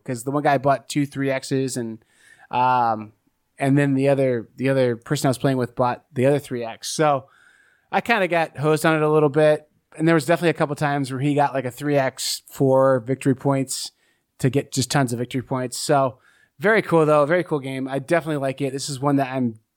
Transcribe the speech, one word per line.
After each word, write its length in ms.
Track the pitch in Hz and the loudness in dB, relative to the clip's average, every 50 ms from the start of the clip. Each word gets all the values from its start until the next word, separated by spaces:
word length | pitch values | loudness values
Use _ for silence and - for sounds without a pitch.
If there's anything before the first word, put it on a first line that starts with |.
| - | -10
'cause 200 | - 131 117 113 | -8 -8 -6 -4
the 60 | 135 | -4
one 120 | 139 147 | -2 0
guy 160 | 143 151 143 131 | 2 2 2 2
bought 320 | 127 143 135 123 - - | 2 2 0 0 -2 -4
two 160 | - 151 143 | -2 -2 -2
three 240 | 139 - 135 135 135 | -2 -4 -4 -4 -2
X's 480 | 131 131 - - 139 131 135 131 127 131 | -4 -4 -4 -4 -2 -2 -2 -2 -4 -6
and, 260 | 117 113 113 113 _ _ _ _ _ - - _ - - | -6 -8 -10 -14 _ _ _ _ _ -20 -20 _ -12 -6
um, 640 | - 123 127 127 127 123 120 117 110 107 107 104 - _ _ _ _ _ _ _ _ - | -2 0 2 2 2 2 2 0 -2 -4 -6 -12 -18 _ _ _ _ _ _ _ _ -4
and 200 | 139 135 139 143 | 0 2 2 2
then 160 | 143 139 135 | 2 2 0
the 160 | 135 135 139 | 0 2 2
other, 400 | 139 135 135 131 123 117 104 - _ | 2 2 2 0 0 -2 -6 -10 _
the 120 | - 123 135 | -4 -2 0
other 280 | 135 135 127 123 120 | 2 2 2 0 0
person 320 | 113 - - 151 139 - 123 | -4 -4 -6 -4 0 0 0
I 20 | |
was 80 | - - | 0 0
playing 180 | - 139 135 | 0 0 0
with 180 | 127 120 113 _ | 0 -2 -4 _
bought 300 | - 127 123 120 - _ _ | -2 -2 -2 -2 -6 _ _
the 140 | - 131 127 | -2 0 2
other 120 | 139 147 139 | 2 2 0
three 240 | 131 - 131 120 | -2 -6 -8 -8
X. 260 | 117 113 110 - - - | -8 -10 -12 -12 -12 -6
So 360 | - - 156 151 143 131 127 _ _ _ _ _ _ _ _ _ _ _ _ _ | -2 0 2 2 2 0 -2 _ _ _ _ _ _ _ _ _ _ _ _ _
I 120 | - 196 | -4 -2
kinda 260 | - - 233 214 190 165 | 0 0 0 0 0 0
got 300 | 170 170 160 - - - | 0 0 0 -2 -4 -2
hosed 260 | 143 156 156 151 - | 0 0 2 2 2
on 100 | 165 160 | 2 2
it 60 | 156 | 2
a 60 | 151 151 | 2 2
little 220 | 151 156 151 147 | 4 4 2 2
bit. 360 | 131 156 151 151 151 151 - _ _ _ _ _ - | 4 4 4 4 4 2 -2 _ _ _ _ _ -6
And 100 | - 160 | 0 2
there 80 | 165 165 | 4 4
was 120 | 160 127 | 4 2
definitely 240 | 139 170 165 175 165 | 2 0 2 2 0
a 20 | 151 | 0
couple 220 | - 165 143 143 | 0 -2 -4 -2
times 340 | - 151 143 143 143 139 120 | -2 -2 -2 -2 -2 -4 -4
where 100 | 135 127 | -4 -2
he 140 | 139 147 143 | -2 0 2
got, 200 | 143 139 - 127 | 2 0 0 0
like, 100 | 135 123 | -4 -4
a 60 | 123 | -6
three 260 | - - 143 147 147 | -6 -6 -2 0 2
X 460 | 139 131 131 - - - - - - - - | 2 0 0 -4 -6 -6 -6 -6 -8 -10 -10
four 500 | - - 143 131 131 135 135 135 131 127 | -4 0 2 4 4 6 4 4 2 2
victory 340 | 110 123 131 127 - 139 127 | 0 -4 -4 0 0 0 0
points 580 | 117 - 143 139 135 135 - - - - - - _ _ _ _ _ _ _ _ - | 2 0 0 0 0 -2 -4 -6 -8 -10 -12 -16 _ _ _ _ _ _ _ _ -2
to 100 | - 135 | -2 0
get 220 | 135 139 117 - | 0 0 -2 -4
just 180 | - 135 123 - | -4 -4 -2 0
tons 240 | - 147 135 117 123 | 0 0 0 -2 -2
of 40 | 117 | -6
victory 220 | 123 - - 131 | -6 -6 -6 -8
points. 380 | 117 - 135 127 127 120 - - | -6 -6 -6 -6 -6 -6 -8 -6
So 400 | - - 151 139 135 127 110 _ _ _ _ _ _ _ _ - | -2 0 2 2 2 0 -4 _ _ _ _ _ _ _ _ -2
very 240 | 143 208 226 208 | 0 2 2 2
cool 240 | 160 - 170 165 156 | 2 2 2 2 4
though. 180 | 151 151 147 147 | 4 4 4 4
Very 200 | 139 170 180 160 | 2 2 0 -2
cool 140 | - 160 143 | -2 -6 -6
game. 280 | 131 135 135 131 135 131 | -6 -6 -6 -6 -6 -6
I 100 | 135 135 | -6 -6
definitely 440 | 127 - 170 165 143 160 151 143 | -2 0 0 0 0 -2 -4 -2
like 180 | 135 135 135 - | -4 -4 -4 -4
it. 140 | 143 131 131 | -4 -4 -4
This 160 | 139 - - | -6 -8 -8
is 100 | 143 123 | -6 -2
one 160 | 139 143 139 | 0 2 2
that 160 | 139 135 127 | 2 0 0
I'm 260 | 131 135 127 117 110 - _ _ _ | -2 -2 -2 -4 -4 -8 _ _ _